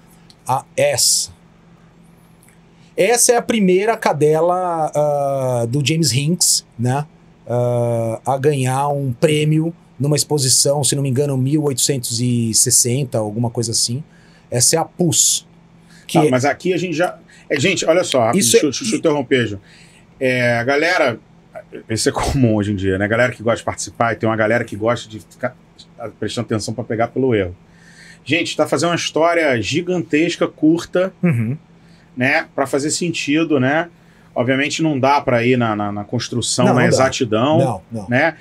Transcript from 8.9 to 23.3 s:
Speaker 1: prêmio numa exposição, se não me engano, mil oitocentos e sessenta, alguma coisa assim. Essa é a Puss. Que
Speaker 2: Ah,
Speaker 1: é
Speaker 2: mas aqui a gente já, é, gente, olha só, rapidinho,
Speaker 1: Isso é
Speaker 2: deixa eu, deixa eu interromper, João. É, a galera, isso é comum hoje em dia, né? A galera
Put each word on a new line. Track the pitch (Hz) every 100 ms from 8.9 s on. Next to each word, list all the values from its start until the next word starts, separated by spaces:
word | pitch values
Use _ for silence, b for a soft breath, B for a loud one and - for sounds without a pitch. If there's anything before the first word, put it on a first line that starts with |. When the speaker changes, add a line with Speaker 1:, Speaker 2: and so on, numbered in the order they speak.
| 143 139
Speaker 1:
prêmio | 120 160 151 151 156 165 170 _ -
numa | 139 143
exposição, | - 151 131 - 143 147
se | 135 143
não |
me | 139
engano, | 127 143 131
mil | 131 151
oitocentos | 143 135 - 139 120 117
e | 123 120 113
sessenta, | 104 127 117 117 131 139 117
alguma | 107 107 117
coisa | 123 110
assim. | - - 127 - b b b -
Essa | 120 - 160
é |
a | 160
Puss. | - 175 120 - - - - _ - B B -
Que | 160
Speaker 2:
Ah, | 151
Speaker 1:
é |
Speaker 2:
mas | 127 143
aqui | 131 175
a | 175
gente | 180 151
já, | 175 - B B -
é, | 143
gente, | 165 - -
olha | 170
só, | 175 135 113
rapidinho, | 185
Speaker 1:
Isso | - -
é |
Speaker 2:
deixa | 147 -
eu, |
deixa | 120 151
eu |
interromper, | 165 147 127 131 110
João. | 104 B B B B - -
É, | 131 127 120 117
a |
galera, | 120 143 165 180 139 110 - - _ - - 120 -
isso | 113 143
é |
comum | - - 139 117 107
hoje | 104
em | 101
dia, | 95 95
né? | 101
A |
galera | 113 123